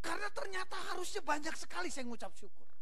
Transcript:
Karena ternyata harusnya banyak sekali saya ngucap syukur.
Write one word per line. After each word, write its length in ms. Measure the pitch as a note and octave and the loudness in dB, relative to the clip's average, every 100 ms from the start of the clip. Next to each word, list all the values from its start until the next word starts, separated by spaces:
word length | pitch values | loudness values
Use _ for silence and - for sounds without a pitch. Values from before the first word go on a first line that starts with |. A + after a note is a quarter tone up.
Karena 260 | - E4+ G#4 | 2 0 0
ternyata 400 | - G4 F#4+ F#4 G4 F4+ | 0 0 0 0 0 0
harusnya 320 | F4+ F4+ G#4 | 0 0 0
banyak 320 | C#4+ D4+ D#4 | 2 2 0
sekali 340 | E4 E4 F4 F4+ | -2 -2 0 0
saya 180 | C4+ A#3+ | 0 0
ngucap 240 | A#3 F#3+ | 0 0
syukur. 320 | - G3+ - - - | -2 0 -2 0 -2